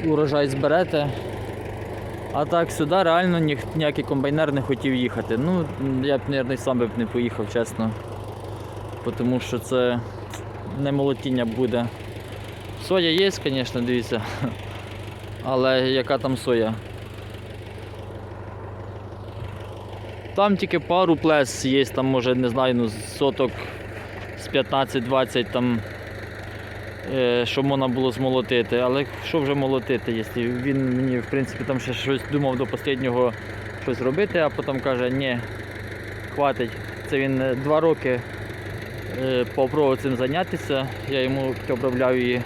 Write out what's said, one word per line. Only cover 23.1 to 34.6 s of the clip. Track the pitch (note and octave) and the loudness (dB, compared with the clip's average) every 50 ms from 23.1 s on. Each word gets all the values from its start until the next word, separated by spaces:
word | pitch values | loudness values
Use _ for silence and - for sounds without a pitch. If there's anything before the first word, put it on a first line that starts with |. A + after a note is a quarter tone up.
| - - C#3+ C#3 - - C3+ A#2+ - - - - - - - - - - - - - - - - - - | -2 2 2 2 4 4 2 0 0 -6 -8 -10 -10 -10 -10 -10 -10 -10 -12 -10 -10 -10 -10 -10 -10 -12
з | - | -10
п'ятнадцять-двадцять, | - - C#3 B2+ - C#3+ C3+ C3+ B2+ - C3+ A#2 A#2+ C3+ C3 C3 - - B2+ A#2 G2 | 0 0 0 2 2 2 0 0 2 0 -2 0 2 2 2 2 4 2 0 0 2
там, | - B2+ B2 B2 A#2+ A2+ G2+ - - - - - - - - - - - - - - - - - - - - - - - - - C3+ | 0 0 2 2 2 0 -2 -6 -10 -12 -12 -12 -12 -12 -12 -12 -12 -12 -12 -12 -12 -12 -12 -12 -12 -12 -12 -12 -12 -10 -8 -4 0
е, | C3 B2+ B2 A#2+ B2 A#2+ | 2 4 4 4 4 2
що | A2+ - C#3+ C3+ | 2 2 2 2
можна | C#3 C#3 C3+ C3+ | 2 4 4 2
було | B2+ A#2+ C3 C3 C3 | 2 2 2 2 0
змолотити. | A2+ B2 C3+ C3 B2+ B2+ A#2 G#2+ B2+ A#2+ A2+ - B2 | 2 2 0 2 2 2 2 4 4 2 4 4 2
Але | A#2+ B2+ B2 B2+ C#3 C#3+ - - - - | 2 4 4 2 2 0 -2 -4 -8 -6
що | - - E3 | 0 0 2
вже | C#3 C3+ C#3+ | 2 2 2
молотити, | C#3+ C3+ C3 C3+ C3 A2+ - B2+ A2+ - - | 2 2 2 2 0 2 0 0 0 0 0
якщо | A#2 A2+ G#2+ - - B2 | -2 0 -2 -2 -2 0
він | A#2 A#2+ B2 B2 B2+ C#3+ C3+ C3+ C3+ B2+ B2 | 0 0 0 0 0 0 2 2 2 2 2
мені, | B2+ C3 C3 B2+ B2 | 2 2 2 0 0
в | A2+ | -2
принципі, | - - C#3 C3 - - - B2 | 0 0 0 0 -2 -4 -6 -2
там | B2 C3+ B2 | -2 -2 -2
ще | A2+ B2+ A#2+ | -2 -4 -4
щось | A2 - C3 C#3 B2 - - | -2 0 0 0 0 0 -2
думав | C#3+ C#3+ C#3+ C3+ B2+ | 0 2 2 2 2
до | B2 C3+ A2 | 0 -2 -2
останнього | C#3 B2+ - D3 C3+ B2 C3+ B2+ A#2+ B2 B2 A#2+ G#2+ - - - - - - - - - - | -4 -4 0 -2 0 0 0 0 4 4 4 2 2 -2 -10 -10 -10 -10 -10 -10 -10 -6 -4
щось | - B2 G#2 | -4 -2 0
робити, | - C3 C#3 E3+ G#3 G3+ - F3 | 0 0 2 2 0 2 2 2
а | D#3 C#3+ | 2 2
потім | - - | 0 -2